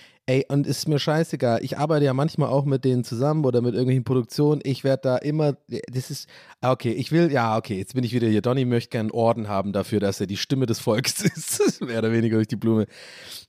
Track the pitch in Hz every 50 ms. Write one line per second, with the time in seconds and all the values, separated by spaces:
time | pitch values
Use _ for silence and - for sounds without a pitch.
0 | - - _ _ _ - 131 135 - - 139 143 143 - 135 - - 156 151 139
1 | - 165 151 160 165 - - 139 135 120 117 113 - 131 - - 147 156 160 147
2 | 143 135 127 135 147 160 - - 143 113 127 143 139 143 135 127 - 131 127 123
3 | 123 - 120 113 131 147 156 160 147 127 120 120 120 123 107 110 127 127 131 131
4 | 117 139 131 127 117 - - - 147 147 151 139 - 135 131 - - 135 135 131
5 | - 131 127 123 - 147 151 156 151 147 135 - _ - 117 - - - 120 127
6 | - - 143 - - - - - - - - _ - 127 131 - - 120 107 90
7 | 131 - 151 170 175 160 139 123 117 113 110 113 - - 104 92 98 - - 127
8 | 123 113 120 120 117 110 107 104 95 120 131 135 127 123 120 117 - - - 117
9 | 107 107 - 117 113 113 113 117 107 104 104 98 95 101 98 101 95 - 110 101
10 | 101 98 98 - 104 90 101 - - - 139 131 131 113 107 - - 120 107 117
11 | 131 - - - 208 190 - 160 - - - - 415 320 - - 180 127 113 113
12 | 110 113 113 113 113 113 110 110 110 - 113 98 - 113 113 110 104 - - -
13 | - - - - - - - - -